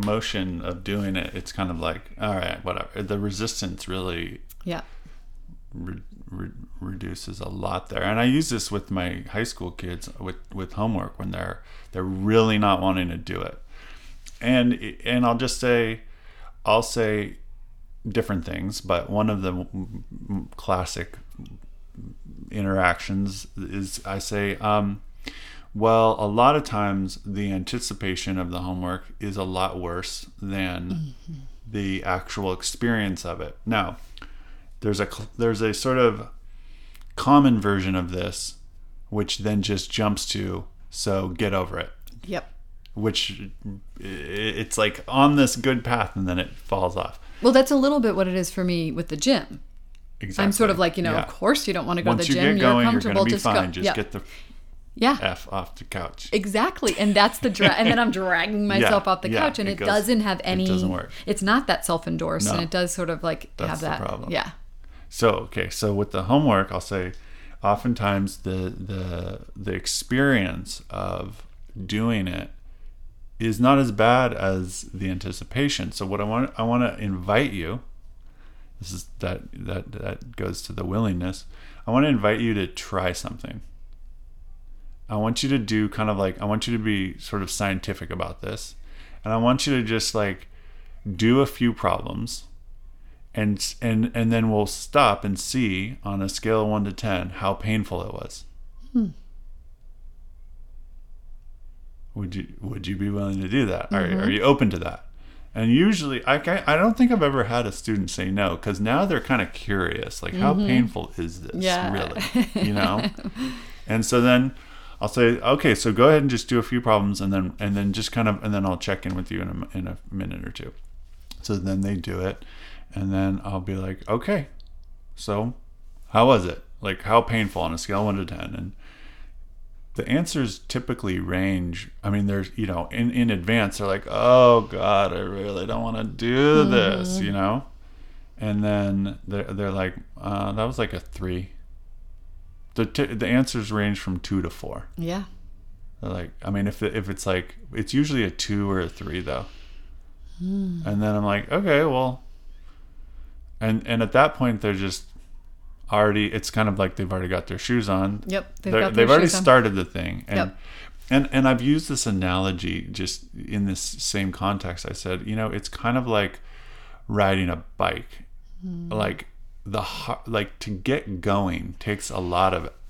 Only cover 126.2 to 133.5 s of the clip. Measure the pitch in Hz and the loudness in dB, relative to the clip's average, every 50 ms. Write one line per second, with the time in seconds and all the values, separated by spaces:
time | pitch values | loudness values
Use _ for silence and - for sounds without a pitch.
126.2 | 117 131 131 104 87 87 80 - - - - - - 101 92 - - 104 110 117 | 8 8 8 8 6 2 -4 -6 -10 -14 -14 -10 -6 -6 -6 -4 0 4 6 6
127.2 | 117 117 117 113 107 95 - 92 82 82 82 80 - - 101 98 107 107 98 98 | 6 6 2 0 0 0 0 -2 -2 -2 -2 -4 -4 -2 0 0 2 2 0 0
128.2 | 92 80 - - - - - 92 90 95 - - - - - - - - - - | -2 -4 -6 -8 -8 -8 -8 -8 -8 -8 -10 -12 -16 -18 -18 -18 -18 -18 -16 -16
129.2 | - - - - - - - - - - - - - - - - - - 123 156 | -16 -16 -16 -16 -16 -16 -16 -16 -16 -16 -16 -16 -16 -12 -8 -6 -2 0 2 2
130.2 | 170 - - 156 127 107 - - - - - 123 - - 123 - - 98 92 90 | 2 0 0 0 0 0 -2 -6 -8 -6 -6 -4 -4 -4 -4 -4 -2 -2 -2 -2
131.2 | 90 87 90 92 95 98 95 92 87 87 87 92 98 - - - - 104 101 104 | -2 0 0 0 2 2 2 0 0 -2 -4 -6 -8 -12 -12 -6 -2 0 2 2
132.2 | 101 101 98 98 92 - - - 110 98 90 85 85 - - 117 117 120 120 127 | 2 2 2 0 -2 -4 -4 -4 -2 -2 -2 -2 -4 -4 -2 0 0 2 4 4
133.2 | 120 117 104 90 85 98 | 4 4 4 2 2 2